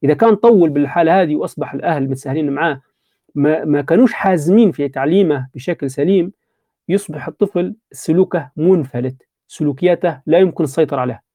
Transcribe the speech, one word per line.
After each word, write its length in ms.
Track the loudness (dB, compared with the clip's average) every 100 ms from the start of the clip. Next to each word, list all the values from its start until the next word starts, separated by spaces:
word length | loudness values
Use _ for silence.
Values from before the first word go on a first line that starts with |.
إذا 100 | 0
كان 220 | 2 4 4
طول 340 | 6 6 4
بالحالة 520 | 2 -2 0 2 2
هذه 140 | 2 -2
وأصبح 380 | -6 -8 -10
الأهل 360 | -6 -4 -2 -2
متساهلين 420 | -6 -6 -4 -4
معاه، 300 | -2 -4 -4 _ _ _ _ _ -2
ما، 300 | 0 0 0
ما 160 | -2
كانوش 320 | 2 2 2
حازمين 580 | 2 -2 0 2 4 4
في 160 | 2 -6
تعليمه 600 | -2 0 2 2 0 -4 -12
بشكل 340 | -8 -6 -6
سليم، 420 | -2 0 0 0 -8 _ _ _ _ -4
يصبح 380 | -4 -4 -12 -12
الطفل 480 | -4 -4 -2 -4 -6 _
سلوكه 600 | -16 -2 0 2 0 -6 -4
منفلت، 580 | 0 2 0 -4 -6 -8 _ _ _
سلوكياته 760 | -6 -4 0 0 0 -2 -4 0
لا 140 | 2
يمكن 240 | 2 0
السيطرة 380 | -4 0 -2 0
عليها 200 | -4 -6 _